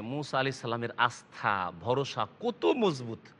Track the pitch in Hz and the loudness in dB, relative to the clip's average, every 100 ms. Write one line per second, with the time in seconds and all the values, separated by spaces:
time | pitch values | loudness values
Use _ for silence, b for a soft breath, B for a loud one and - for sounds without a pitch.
0 | 110 143 143 139 135 135 120 117 117 - | -2 -6 -2 0 0 -2 -4 -2 -2 2
1 | 120 - - - 117 101 90 85 95 127 | 2 2 -16 -4 0 2 0 -4 0 0
2 | 139 - 107 - 233 - 339 285 208 139 | 0 -2 -4 -4 -6 0 2 4 2 0
3 | 120 110 - | -4 -10 -14